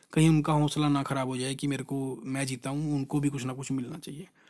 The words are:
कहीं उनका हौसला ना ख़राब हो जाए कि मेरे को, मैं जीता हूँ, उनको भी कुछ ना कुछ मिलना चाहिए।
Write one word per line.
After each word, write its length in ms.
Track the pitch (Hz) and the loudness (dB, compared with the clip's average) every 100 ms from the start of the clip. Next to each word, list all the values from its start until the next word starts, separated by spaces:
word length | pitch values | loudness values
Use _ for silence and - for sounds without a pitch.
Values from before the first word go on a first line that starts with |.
| _ | _
कहीं 160 | 160 160 | 4 6
उनका 240 | 156 147 | 6 4
हौसला 360 | 151 147 151 151 | 2 2 2 2
ना 140 | 143 | 2
ख़राब 260 | 135 135 131 | 0 -2 -2
हो 80 | 127 | -4
जाए 180 | 127 | -4
कि 120 | 123 143 | -2 -2
मेरे 180 | 135 | -2
को, 320 | 131 139 135 120 | -4 -4 -4 -6
मैं 220 | 135 135 135 | -6 -4 -4
जीता 240 | 127 139 | -4 -4
हूँ, 240 | 143 156 143 | -4 0 0
उनको 240 | 135 151 | 0 0
भी 80 | 143 | 0
कुछ 160 | 139 | 0
ना 80 | 127 | -4
कुछ 200 | 127 135 | -6 -4
मिलना 260 | 135 123 165 | -4 -4 -10
चाहिए। 300 | - 147 190 _ - | -12 -12 -16 _ -20